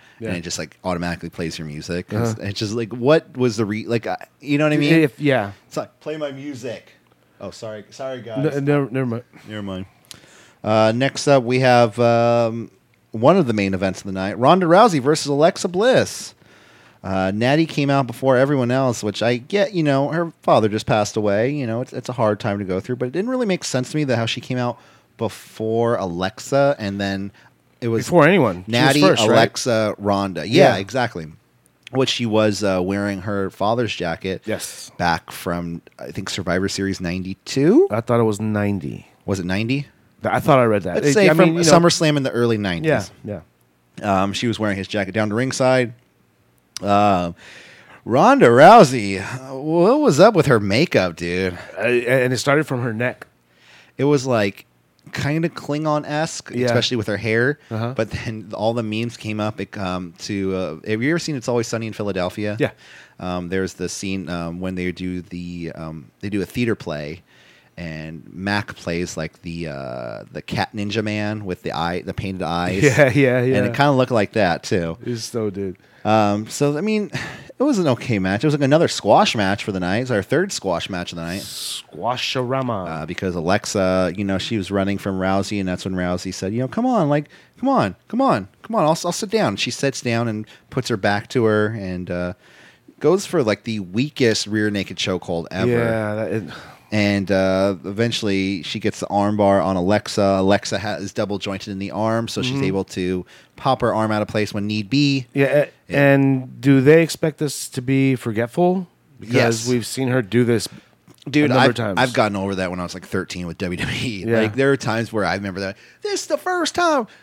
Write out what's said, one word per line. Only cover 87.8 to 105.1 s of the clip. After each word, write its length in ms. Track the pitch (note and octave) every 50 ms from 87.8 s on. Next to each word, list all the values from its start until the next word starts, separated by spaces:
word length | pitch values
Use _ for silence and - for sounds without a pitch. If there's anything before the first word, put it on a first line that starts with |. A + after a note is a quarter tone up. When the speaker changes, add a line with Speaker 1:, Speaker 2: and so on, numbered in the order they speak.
| B2+ G2 F2+ - _
Speaker 2:
come 140 | _ - A#3+
on, 260 | C4+ C4 E3 A2 F#2 - _ _
come 140 | - - A3+
on, 80 | A3 D#3+
I'll, 140 | D3+ D#3+ - -
I'll 60 | F3
sit 180 | F3 - A3+ G3
down." 260 | - A3 F#3 A#2+ G2
She 140 | - - -
sits 280 | - - - C#3 - -
down 260 | - B2 A#2 A#2 A#2+ A#2
and 160 | G#2+ G#2+ G#2+ - - - _ _
puts 180 | - C3 - -
her 80 | A#2+
back 300 | G2 - G#2 G2+ G2+ - -
to 140 | - C3 A2+
her 220 | A2 G#2+ G#2+ G#2+
and, 420 | G#2 A2+ A2 G2 F#2 F2+ F2+ F2+ F#2
uh, 240 | F2+ F2 F2+ F2+ F#2 - _ _ - - - - _ _ _ - _ _
goes 240 | - D3+ F3 G3+ F#3+
for, 180 | - - E3+ B2
like, 200 | G#2+ G2+ - _
the 140 | A#2+ A2 G#2
weakest 640 | F#2+ F2 F2+ A2+ C#3 D3+ - - C3+ A2+ G#2 - -
rear 220 | G#2 G#2 G#2+ G#2+ G#2+
naked 260 | G2+ G2 F2+ - F#2+
chokehold 480 | - - G#2 F#2 F2 - - F2 E2 E2 -
ever. 180 | - F#2 G2 B2
Speaker 1:
Yeah, 460 | A#2+ A#2 A#2 A2+ A2+ A2 G#2+ G#2 G#2+
that, 160 | G#2+ A2 E2
it 120 | G2 A2+ F#2 - - - - - - - _ _
Speaker 2:
And, 400 | G#2 G#2+ G#2 G2+ G2+ G2+ F#2+ F2+
uh, 460 | G2+ F#2+ F#2+ F#2+ F#2+ F#2+ G2 G2+ G2 D#2+ C2
eventually 800 | F2+ G2+ G2+ A#2 A#2 G#2+ - A2+ G#2 G2 G2 F#2+ F#2+ G2 E2+ D2
she 160 | - - A2
gets 220 | G2 G#2 - -
the 60 | F2
arm 280 | - G2 G2+ G2+ G#2 G#2+
bar 240 | G#2 G#2 G2 G2 G2
on 160 | D#2 F#2 F#2+
Alexa. 600 | F2+ F2 F#2+ G#2 G#2 - - - A2 G2+ G2 G2 F#2+
Alexa 400 | F#2+ F#2+ G2+ G2 - - - F#2+
ha-, 140 | G2+ G#2 G2+
is 160 | D2 F#2+ G2
double 260 | - - G#2+ F#2+ G#2
jointed 320 | F#2+ - G#2 G2 G2 - G#2+
in 80 | G2+ F#2+
the 120 | G2 G2
arm, 380 | C2+ G2 A2 A2 A2+ A#2 A#2 A2+
so 120 | - B2+
she's 120 | C3 B2+ C3+
Speaker 1:
Mm-hmm. 80 | C#3 C#3
Speaker 2:
able 200 | F#2+ F#2+ G2 F#2+
to 400 | - - G2 F#2 F2+ F#2 F2+ F2 - - - _ _ _
pop 240 | - - C3+ C3+ -
her 120 | B2+ A2+ F#2+
arm 160 | A2 A2 G#2+
out 120 | G#2+ G#2+
of 80 | G#2 -
place 240 | - A2 G#2+ G2+ -
when 140 | G#2 G2+
need 220 | G#2 G#2+ A2 G#2 F#2+
be. 360 | C3+ C#3+ D3 C#3+